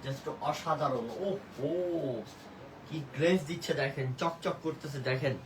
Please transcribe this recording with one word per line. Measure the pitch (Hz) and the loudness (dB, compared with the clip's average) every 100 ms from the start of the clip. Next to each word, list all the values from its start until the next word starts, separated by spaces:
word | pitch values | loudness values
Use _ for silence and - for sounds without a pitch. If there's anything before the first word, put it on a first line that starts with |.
just | 131 135 151 104 123 | -4 -6 -4 -2 0
অসাধারণ। | - 165 151 147 247 233 - | 0 2 2 4 2 0 -2
ওহো, | 196 190 - - 143 170 180 165 143 117 - - - - - - - | 0 0 -4 -4 0 2 2 2 0 -2 -6 -12 -16 -16 -16 -16 -8
কি | 156 135 | -6 -4
গ্লেজ | 135 160 185 143 | 4 6 6 2
দিচ্ছে | 170 - 143 | -4 0 2
দেখেন, | 139 143 131 131 | 2 0 -2 2
চকচক | 170 165 185 180 | 0 0 -2 0
করতেছে | 160 156 151 139 127 | -2 -2 -4 -4 0
দেখেন। | 131 143 110 | 2 2 0